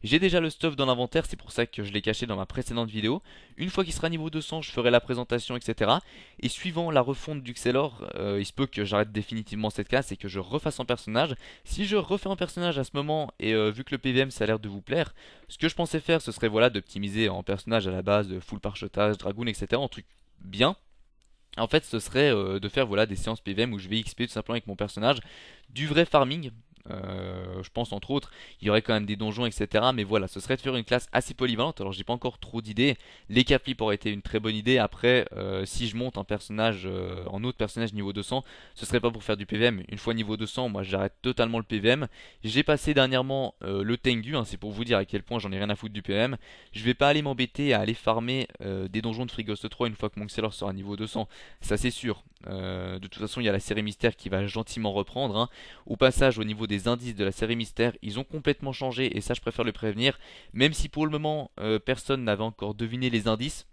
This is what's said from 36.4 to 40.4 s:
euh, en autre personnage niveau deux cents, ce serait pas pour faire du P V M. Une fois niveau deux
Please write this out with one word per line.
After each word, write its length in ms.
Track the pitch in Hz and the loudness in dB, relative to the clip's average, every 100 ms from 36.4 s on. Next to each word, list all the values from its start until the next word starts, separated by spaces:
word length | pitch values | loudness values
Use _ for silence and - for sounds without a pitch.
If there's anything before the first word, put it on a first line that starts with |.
| - 107 113 98 92 | -4 0 2 0 -4
euh, 380 | 95 90 90 90 | -4 -6 -6 -6
en 160 | 101 | -4
autre 140 | 120 - | -6 -2
personnage 360 | 107 110 113 | -4 -2 -4
niveau 200 | 104 101 | -2 -4
deux 100 | 101 | -4
cents, 200 | 98 131 - - - - | -2 -4 -4 -20 -20 -12
ce 100 | - | 0
serait 140 | 123 | 2
pas 120 | 117 | 2
pour 120 | 113 | 0
faire 140 | - 104 | -2 -2
du 80 | 101 | 0
P 120 | 104 | 4
V 80 | 120 | 4
M. 180 | 101 - | 4 -6
Une 80 | 101 | -6
fois 160 | - | -2
niveau 240 | 113 107 | -2 -2
deux 80 | 107 | -4